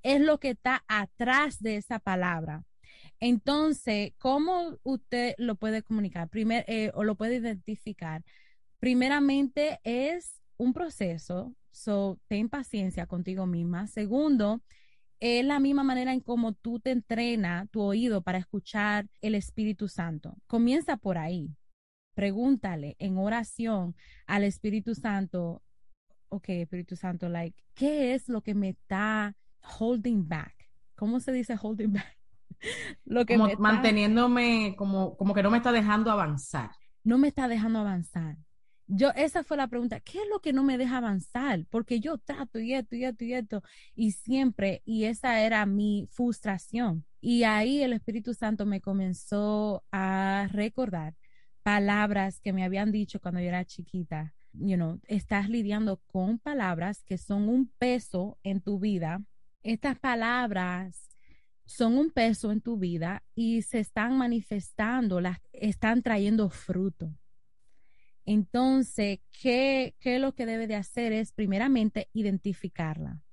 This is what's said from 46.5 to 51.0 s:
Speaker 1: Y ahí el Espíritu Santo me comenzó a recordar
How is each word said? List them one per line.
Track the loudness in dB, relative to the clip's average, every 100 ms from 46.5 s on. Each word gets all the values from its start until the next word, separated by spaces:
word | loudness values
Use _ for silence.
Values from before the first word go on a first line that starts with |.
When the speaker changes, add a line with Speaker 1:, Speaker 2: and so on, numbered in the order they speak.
| -4 -4 -2 0 -2 -6 -8
Speaker 1:
Y | 0 4
ahí | 4 4 2 2
el | 2
Espíritu | 0 -2 -6 -6
Santo | -4 -2 0 0
me | -2
comenzó | -2 -2 -2 -4 -4 -2 0 0 0 -4 -4
a | -2 0 0 2 0 0
recordar | -2 -2 -2 -4 -4